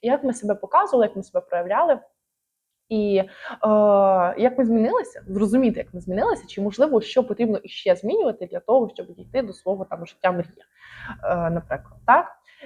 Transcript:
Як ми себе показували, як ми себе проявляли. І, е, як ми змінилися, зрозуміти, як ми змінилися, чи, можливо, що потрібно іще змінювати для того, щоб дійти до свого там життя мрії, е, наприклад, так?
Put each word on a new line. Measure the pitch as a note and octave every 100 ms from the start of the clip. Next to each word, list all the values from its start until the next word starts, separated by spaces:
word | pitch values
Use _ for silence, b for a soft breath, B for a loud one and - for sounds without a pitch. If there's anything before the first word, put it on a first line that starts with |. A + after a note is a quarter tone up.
Як | A#3 C#4+
ми | C4+
себе | A#3 G#3
показували, | G3+ - E4 G4+ B3 A3
як | G3
ми |
себе | - F3+ -
проявляли. | F3 F3 A3+ E4+ A#3+ - _ _ _ _ _ _ _ -
І, | A3 G#3 F#3+
е, | F#3+ B B B G#3+ G#3+ G#3 G3+ G3 F#3+ F3 -
як | B3 B3+
ми |
змінилися, | A3+ A3+ A#3 A#4 - - -
зрозуміти, | G3 G#3 B3 B3 -
як | -
ми | F3+
змінилися, | F#3 G3 F#4 F#4+ -
чи, | G3+
можливо, | G3+ G3+ D4+ A3+
що | - B3+ B3
потрібно | G#3 A#3 G3
іще | - - G3 F3
змінювати | G#3 G#4+ C#4+ A3+ F3+
для | F3
того, | - C4 A3
щоб | - F3+
дійти | F3 - C4
до | G#3+
свого | - F#3 G3
там | F#3 E3 E3+
життя | _ F#3
мрії, | F3+ E3+ - _ B B B B -
е, | - E3+ E3
наприклад, | E3+ - C3+ - - -
так? | D4 F4 - B B